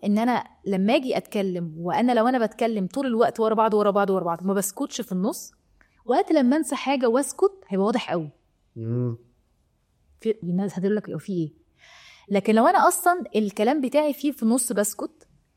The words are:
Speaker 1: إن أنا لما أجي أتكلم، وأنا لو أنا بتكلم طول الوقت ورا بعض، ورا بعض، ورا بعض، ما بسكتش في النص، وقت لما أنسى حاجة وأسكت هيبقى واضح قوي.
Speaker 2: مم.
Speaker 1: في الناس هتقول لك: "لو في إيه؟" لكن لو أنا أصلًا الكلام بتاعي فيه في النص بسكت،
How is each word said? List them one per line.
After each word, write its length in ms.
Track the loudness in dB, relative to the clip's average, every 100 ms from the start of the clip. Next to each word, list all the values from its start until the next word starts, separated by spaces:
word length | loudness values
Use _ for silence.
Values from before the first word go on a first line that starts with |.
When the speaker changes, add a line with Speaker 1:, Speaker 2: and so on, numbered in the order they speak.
Speaker 1:
إن 140 | -2 0
أنا 260 | 2 -2 -4 _ -4
لما 300 | 0 2 2
أجي 220 | 0 -4
أتكلم، 580 | -4 -4 -4 -4 -8 -8
وأنا 340 | -4 0 2
لو 160 | 2 2
أنا 180 | 2 0
بتكلم 420 | 0 -2 -2 -4
طول 180 | -2 0
الوقت 320 | 2 2 2
ورا 140 | 0 2
بعض، 180 | 2
ورا 180 | 4 2
بعض، 180 | 2 2
ورا 140 | 0
بعض، 200 | -2 -4
ما 100 | -2
بسكتش 480 | -2 -2 -6 -8 -8
في 100 | -8
النص، 400 | -4 -4 -4 -10 _ _ _ _ _ -2
وقت 260 | 0 2
لما 260 | 4 4 2
أنسى 180 | 0 -4
حاجة 340 | -2 0 2
وأسكت 420 | 0 -2 0 -2 -2 -6
هيبقى 180 | -2 0
واضح 260 | 0 -2
قوي. 180 | -6 -6 -12 _ _ _ -10
Speaker 2:
مم. 420 | -4 -2 -2 -4 _ _ _ _ _ _ _ _ _ _
Speaker 1:
في 140 | -6 -4
الناس 360 | -4 -2 -4 -4
هتقول 160 | -2 -2
لك: 140 | -4
"لو 80 | -10
في 160 | -6
إيه؟" 320 | -6 -6 -8 _ _ -20 -20 -20 -18 -4
لكن 260 | -2 2 4
لو 120 | 4
أنا 200 | 4 4
أصلًا 360 | 2 0 0 -2 -2
الكلام 460 | -2 0 0 0
بتاعي 320 | 0 0 0
فيه 180 | 0 -4
في 120 | -2
النص 280 | 0 0 0
بسكت، 560 | -2 -2 -4 -10 _ _ _ _